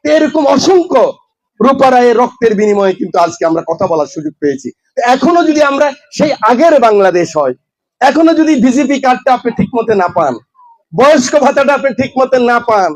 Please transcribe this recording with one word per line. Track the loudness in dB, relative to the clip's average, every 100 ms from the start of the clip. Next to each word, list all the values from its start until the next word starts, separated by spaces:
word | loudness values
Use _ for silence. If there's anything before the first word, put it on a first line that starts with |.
| 0
এরকম | 0 0 0 0
অসংখ্য | 0 2 0 2 0 0 -4 _ _ _ _
রূপা | 0 2 2
রায়ের | 4 2 2
রক্তের | -2 -2 -2
বিনিময়ে | 0 0 0 0
কিন্তু | -2 -4 -2
আজকে | -2 -2 -4
আমরা | -4 -6
কথা | -4 -2
বলার | -2 -4
সুযোগ | -8 -12 _
পেয়েছি। | -6 -6 -12
তো | _ _ -6
এখনো | 0 0 2 0
যদি | 0 0
আমরা | 0 0 -2 -4 _
সেই | -4 -4 0
আগের | 0 2 4 4
বাংলাদেশ | 4 2 2 0 -2 -2
হয়, | -4 -6 _ _ _ _
এখনো | 0 2 2
যদি | 2 0 2
বিজেপি | 2 0 -2 -2
কার্ডটা | -2 -2 -2
আপনি | -2 -2
ঠিক | -4 -4
মতো | -4 -2
না | -2 -2
পান, | -2 -2 -4 _ _ -20 _ _ 0
বয়স্ক | 2 2 2 0
ভাতাটা | 0 0 0
আপনি | 0 -2
ঠিক | -4 -6 -4
মতো | 0 0
না | 0 0
পান | 0 0 -2